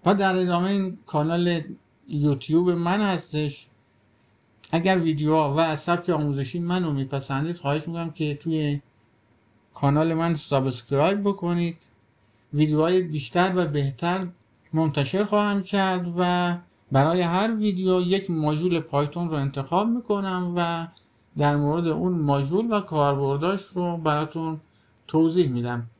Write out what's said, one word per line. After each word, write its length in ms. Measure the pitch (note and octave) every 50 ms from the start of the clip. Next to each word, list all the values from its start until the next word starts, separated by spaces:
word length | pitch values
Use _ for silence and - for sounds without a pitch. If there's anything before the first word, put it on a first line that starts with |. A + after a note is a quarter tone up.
| -
و 100 | F3 G#3
در 220 | G3 G3+ F#3+ F#3
ادامه 320 | F#3 F#3 F3+ F3 F3 F3+ F#3+
این 300 | G3+ G3+ F#3+ F#3 F#3 - _
کانال 540 | - - D3+ D3 D#3+ E3+ F3 F3 F3 F3 E3 D3 - - - _ _ _ _ _ -
یوتیوب 640 | - D3 C#3+ D3 C#3+ C#3 - - D3+ E3 F3+ F3+
من 300 | F3 E3+ E3+ E3+ F#3 G#3
هستش. 680 | G#3+ G3+ F#3 D#3+ - - - D3+ D3+ D3 C#3+ - - _ _ _ _ _ _ _ _ _ _ _ _ _ _ _ _ _ _ _ - - -
اگر 260 | E3 E3+ F#3+ F#3+ F3+
ویدیوها 560 | E3 E3 D#3 C#3+ D3 D3+ D#3 D#3+ D3+ C#3+ C#3
و 200 | D#3 E3 E3 D#3
سبک 340 | D3 - - F3 E3+ F3 -
آموزشی 480 | E3+ D3+ D3+ D3 C#3 C#3 C3+ A#2 - F3
منو 340 | E3+ E3+ F3+ F#3 F3+ D#3+ D3
میپسندید 640 | C3+ C3+ C3 - C#3 C3+ - C#3+ C3+ D3 E3 F3
خواهش 320 | F3 - C#3+ C#3+ D#3 D3+ E3+
می‌کنم 220 | E3 E3 E3 E3
که 240 | D3+ - D#3 D3+ C#3+
توی 460 | C#3+ - E3 D#3+ D#3 D3+ D3 C#3+ D3 - _ _ _ _ _ _ _ _ _ _ _ _ _ _ _ _ _ _
کانال 400 | - - C#3 C#3 D3+ D#3+ E3 E3
من 200 | D#3+ E3 E3+ E3+
سابسکرایب 840 | D3+ - - D3 C#3 C3 C3+ B2 A#2+ - - C#3+ C#3 D3 F3 G3+ G#3
بکنید. 560 | G3+ G3+ G3 G3 F3 E3+ F3 F3 E3+ E3+ E3+ - - _ _ _ _ _ _ _ _ _ _ _ _ _ -
ویدیوهای 500 | D3 D3+ D3+ D3+ D3+ D#3 E3+ F#3 F#3 F#3
بیشتر 500 | E3+ D3+ D3+ - - - F3+ F3+ F#3+ F3+
و 100 | F#3 F3
بهتر 600 | D3+ D3 D3 C#3 C3+ C3+ - - E3+ F3+ F#3+ F#3+ F3 F3 _ _ _ _ _ _ _ -
منتشر 520 | D#3+ D#3+ D#3 C#3+ D3+ C#3 - - F#3+ G#3
خواهم 380 | G3+ G#3+ G#3 G#3 G#3 G3+ G3+ F#3+
کرد 520 | - - G3+ G3 F#3+ F#3 F#3 F3+ F3 E3+ F3
و 380 | F3+ F3+ F3+ F3+ F3+ F3 F3 F3 - _ _ _ _ _ C3
برای 280 | C3+ C#3 D#3 E3+ F#3
هر 360 | F3 E3+ E3+ F#3 G#3 A3+ A#3
ویدیو 440 | G#3+ G#3 G#3 G3 F3+ F#3+ F#3 F#3 F#3
یک 300 | F3+ F3 F#3 G3 F#3+ -
ماژول 500 | E3+ D#3+ D3+ D3+ D3+ D3+ E3+ F#3 F3 E3+
پایتون 500 | D#3+ - - C#3+ D3 C#3+ - F3 F3 E3
رو 60 | D#3+
انتخاب 520 | D3 C#3 C#3 C3+ C#3+ C3 - E3 F3+ G#3 A#3
می‌کنم 680 | A#3 B3 A#3 - G#3 G3+ G3 F#3+ F#3 F3+ F3+ F3 F3
و 320 | F3 E3+ E3+ E3+ E3 E3 E3+ - - _ _ _ _ _ _ _ -
در 180 | C#3+ D3 D3
مورد 320 | D3 D3 C#3+ D3+ E3+ E3+ E3
اون 240 | D#3 D3+ E3+ F#3 F3+
ماژول 600 | E3+ D3+ C#3+ C#3 C#3 C#3 C#3 E3 G3 A3+ A#3 A3
و 80 | G#3
کاربرداش 800 | G3 - D#3+ D3+ C#3+ C#3+ C#3+ C#3 C#3 C3+ C#3 C#3+ D#3 F3+ G3 G3 - - -
رو 220 | F3+ F3 F3 E3+
براتون 640 | E3+ D#3+ D#3 D3 D3 D#3 D3+ - E3 D#3+ D#3+ D#3+ D#3 - _ _ _ _ _ _ _ _
توضیح 420 | - - D#3 E3 E3 D#3+ F3+ F3 C#3
می‌دم 380 | B2 A#2+ A#2+ A#2+ A#2+ A#2+ A#2 A#2 _ _